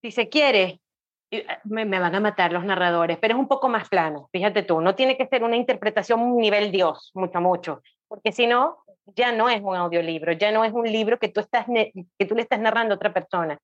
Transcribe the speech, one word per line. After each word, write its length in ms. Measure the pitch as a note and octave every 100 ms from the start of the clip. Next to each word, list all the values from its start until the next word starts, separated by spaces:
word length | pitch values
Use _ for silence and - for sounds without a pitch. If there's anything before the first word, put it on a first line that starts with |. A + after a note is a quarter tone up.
si 80 | A#3
se 180 | A3 A3
quiere, 520 | - C#4+ G#3+ F#3 F3+ _ _ _ _ _
y, 60 | -
eh, 100 | - -
me, 200 | G#3+ A3
me 160 | A3 F#3+
van 160 | F3 F#3
a 40 |
matar 320 | G#3 G3+ F3
los 120 | F3
narradores, 540 | F#3+ F#3 F3+ E3+ E3 E3
pero 140 | A3
es 40 | A#3+
un 60 | C4+
poco 200 | C4+ C4
más 200 | A3+ -
plano, 400 | F#3+ D#3+ D3 C#3+
fíjate 320 | F#3 G3+ G#3
tú, 160 | F#3 E3
no 160 | E3+ C4+
tiene 200 | C4 C4
que 100 | B3+
ser 160 | B3+
una 100 | A#3 A#3
interpretación 800 | A#3+ A3 G#3+ G#3+ F#3+ A3+ A#3+ A#3+
nivel 360 | G#3+ G3+ G#3
Dios, 400 | F#3+ F3 - -
mucho, 260 | F#3+ F#3 F3+
mucho, 400 | F3+ F3+ F3+ D3 _ _ _
porque 240 | G#3+ A3
si 140 | - A#3
no, 300 | A#3+ C#4+ - _ _ _ G3
ya 160 | B3
no 160 | A3+ A#3
es 120 | A3+
un 140 | G3+
audiolibro, 560 | F#3 F3 E3+ E3 E3 D#3+
ya 200 | D#3+ G#3
no 120 | A3
es 80 | A3
un 120 | A#3
libro 340 | A#3 A3 G#3+ A#3+
que 100 | A3
tú 120 | -
estás 260 | G#3 A#3+ A3
ne-, 240 | A#3 G#3+ F#3+ F3 _
que 60 |
tú 100 | G3 A3+
le 60 |
estás 180 | A3+ A3
narrando 340 | A3 A3+ A3+
a 20 | G3
otra 160 | G3+
persona. 460 | F#3+ F3+ F3+ D#3+ D3